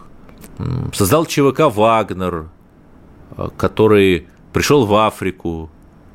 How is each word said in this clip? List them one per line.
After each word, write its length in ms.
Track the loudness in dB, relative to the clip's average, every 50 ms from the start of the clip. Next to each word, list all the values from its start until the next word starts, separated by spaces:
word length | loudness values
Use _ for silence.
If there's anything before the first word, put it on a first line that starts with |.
| -20 -20 -20 -20 -20 -20 -20 -20 -20 -18 -12 -10
м, 320 | -8 -6 -6 -6 -6 -6 -4
создал 320 | -2 0 2 2 0 0
Ч 160 | 0 -2 0
В 100 | 0 0 2
К 160 | 2 0 0
«Вагнер», 800 | 2 2 2 2 2 2 0 -4 -6 -6 -6 -6 -6 -6 -10 -12 -18 _ _ _ _ _ -20 -20 -20 -20 -20 -20 -20 -20 -20 -18 -12
э, 120 | -10 -10 -10 -6
который 720 | -4 -4 -2 0 2 4 4 6 6 4 4 2 0 -2 -8 -20 -20 -14 -8 -6
пришел 320 | -4 0 2 2 2 2
в 100 | 2 2
Африку. 720 | 2 2 0 -2 -4 -8 -8 -8 -8 -10 -10 -8 -10 -12 -14 -18 -20 -20 -20 _ -20 -20 -20